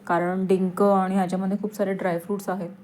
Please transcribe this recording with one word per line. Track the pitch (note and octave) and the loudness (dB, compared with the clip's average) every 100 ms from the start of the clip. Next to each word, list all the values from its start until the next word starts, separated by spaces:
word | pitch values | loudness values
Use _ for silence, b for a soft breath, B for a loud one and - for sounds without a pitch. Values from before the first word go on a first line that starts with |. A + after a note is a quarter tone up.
| - | -2
कारण | E3+ F3 F#3 F#3 | 0 0 0 2
डिंक | F#3 F#3 F3+ | 2 2 2
आणि | G3+ G3 F#3 | 4 4 2
ह्याच्यामध्ये | G3 F3+ F#3 F#3+ G#3 | 0 0 0 -2 -2
खूप | G#3+ | -4
सारे | - G3 | -4 -2
ड्रायफ्रुट्स | F#3+ F#3 E3+ E3+ G3 - | -2 -2 -2 -4 -6 -4
आहेत | F#3+ F3 - | -6 -8 -12